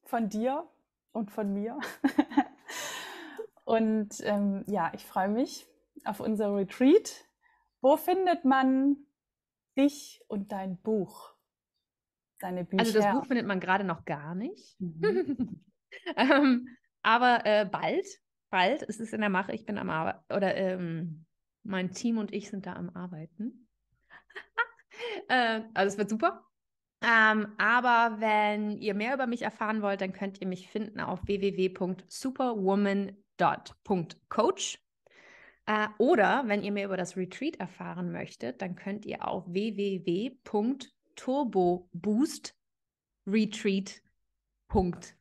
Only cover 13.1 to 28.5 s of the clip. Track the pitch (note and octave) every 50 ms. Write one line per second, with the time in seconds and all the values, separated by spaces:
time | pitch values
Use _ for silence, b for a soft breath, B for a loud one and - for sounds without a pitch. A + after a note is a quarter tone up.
13.1 | G3 C#4 - - C4+ A#3+ - G3+ G3 F#3 F3 F3+ F#3 G3 G3+ F#3 E3 - - -
14.1 | D#3+ D3 D3 D#3 F3 F#3 A3 D#4+ G#4 - - - _ _ F#3 F3 D#3 D#3+ E3 G#4+
15.1 | - F#4 E4 C4 C#4 - B3 - - - _ _ _ _ _ _ - - - -
16.1 | D#4+ - B3 C4 D#4 C#4 D4 C4+ B3+ A#3+ B B B B B B _ _ - A3
17.1 | A3 A#3+ B3 B3 A#3+ A#3 A#3 G#3+ G#3+ G#3 G#3+ F#3+ - D3+ - - A#3+ F4 F#4+ -
18.1 | - _ _ _ _ _ _ _ - F#3 F3+ F#3+ C4+ D#4 - - G#3+ - A3+ G#3+
19.1 | - A3 G#3+ G#3 F#3+ F#3 G3 F#3+ - A3 - - G#3 G3+ - F#3 E3 D#3+ D#3+ F#3+
20.1 | - - _ _ - G3+ G3 F#3 - - F#3+ F#3 F#3 F#3 F3 E3+ E3 D#3+ F3 E3+
21.1 | D#3 D#3+ D#3+ _ _ _ _ _ _ _ _ G3 G3 F#3 F#3 F#3 F#3 - - A#3
22.1 | A3+ A3 G#3 G3 - G#3 G#3 - - G3 F#3 F#3 F3+ - F3 F3 - F3+ F3+ F3+
23.1 | F3+ D#3 D#3+ D#3+ _ - G#3 C4 - - - _ _ _ _ _ _ B B B
24.1 | B B B B B B B B _ A4 A#4+ A#4 - _ _ _ - - A#4 A#4+
25.1 | G#4+ F#4+ - - C4 B3+ A#3+ A3+ A3+ A3 A3 - - - F#3+ G3+ G3 G#3 G#3 G#3
26.1 | A3 A3 - F4 - - _ _ _ _ _ _ _ _ _ _ _ _ - A#3
27.1 | A#3 A3+ A3 A3 G#3+ A3 G#3 G#3 G#3+ - F#3+ G#3+ A#3 B3 A#3+ B3 A#3+ A3+ A#3 A#3
28.1 | A3 G#3 A3 A3 G#3+ G#3+ G#3+ G#3